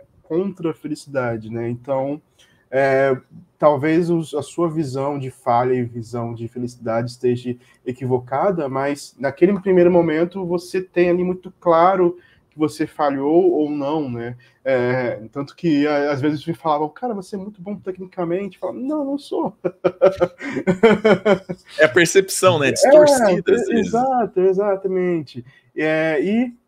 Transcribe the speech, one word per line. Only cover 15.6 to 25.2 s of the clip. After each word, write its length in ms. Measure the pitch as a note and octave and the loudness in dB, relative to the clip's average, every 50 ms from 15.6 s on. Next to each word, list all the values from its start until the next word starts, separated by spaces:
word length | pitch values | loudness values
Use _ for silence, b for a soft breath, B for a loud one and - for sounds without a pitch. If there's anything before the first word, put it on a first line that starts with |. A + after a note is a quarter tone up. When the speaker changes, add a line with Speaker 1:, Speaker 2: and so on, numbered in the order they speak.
| - E3+ D3+ C#3+ C#3+ D3 | -2 0 2 2 2 2
Speaker 1:
a-, 240 | D3+ C#3+ C#3+ D3 | 0 0 0 -2
às 80 | D3 C3 | -2 -2
vezes 260 | C3 D3+ D3+ D3 - | -2 -2 -2 -2 -4
me 80 | E3 E3 | -8 -8
falavam, 360 | - - D#3+ D3+ D3 D#3 D3+ | -4 -2 -2 -2 0 -2 -4
"Cara, 240 | D3+ - - B3 A3 | -6 -8 -8 -8 -8
você 240 | G3 F#3 - - G3 | -8 -10 -10 -12 -12
é 20 | |
muito 220 | F#3 G#3 G#3 - | -12 -14 -16 -14
bom 160 | E3+ G3+ G3+ F3+ | -12 -12 -12 -10
tecnicamente." 800 | - G3 F#3 F3+ F#3+ F#3 - F#3 F3 E3 E3+ F#3+ G3+ G3 F#3 _ | -10 -12 -12 -12 -14 -14 -8 -8 -6 -4 -4 -4 -6 -8 -10 _
Eu 20 | |
falava, 200 | - - A#3+ A3 | -10 -10 -8 -8
"Não, 260 | B3 C4+ D4+ D4+ C#4+ | -6 -6 -4 -4 -4
não 120 | C4+ C#4 C#4+ | -4 -6 -6
sou." 380 | - - - F4 D#4+ - - _ - | -8 -6 -6 -4 -4 -6 -6 _ -8
<laughs> 2250 | F3 - _ - - - - F3+ F#3+ - - F3 F3 - - - C#4 - C3+ - F#3+ F#3 - - A3+ G#3 G#3 - A3 G3 - - G#3+ G3 F#3+ - - - - _ - - - | -8 -8 _ -4 -4 -2 2 2 2 2 0 -2 -4 -4 -8 -12 -8 -8 -4 -2 -2 0 4 4 4 4 4 4 4 2 4 4 2 2 2 0 -6 -14 -14 _ -12 0 2
Speaker 2:
É 60 | D#3 | 2
a 40 | - | 4
percepção, 680 | - F3+ E3+ E3 - G3 F#3+ F#3+ - - F#3+ F#3 F3 D#3 | 4 4 2 4 4 4 2 2 0 2 4 4 4 4
né? 80 | C#3+ C3 | 2 0
Speaker 1:
É, 40 | |
Speaker 2:
Distorcida, 840 | B2 - - B3 C#4+ D4+ D4+ D4 C#4+ B3+ A#3 G3+ F3+ E3+ E3+ G#3 G3 | 2 4 6 8 8 8 8 8 6 4 4 2 2 2 2 2 2
às 80 | A#3+ | 2
Speaker 1:
é, 40 | A3 | 2
Speaker 2:
vezes. 220 | - A#3 A3+ F#3+ F3+ | 0 0 0 0 0
Speaker 1:
exato, 540 | G3+ A#3 B3+ C4+ C4 B3 A3+ F#3+ - F3+ | 0 0 0 0 0 0 -2 -2 0 0
exatamente. 1040 | F3+ F#3+ F#3 F#3 G#3 G#3 G3 F#3+ G3 F#3+ F#3 F#3 F3+ F3+ F3 E3 | 2 2 2 2 0 0 -2 -2 -4 -4 -2 -2 -2 -2 -2 -4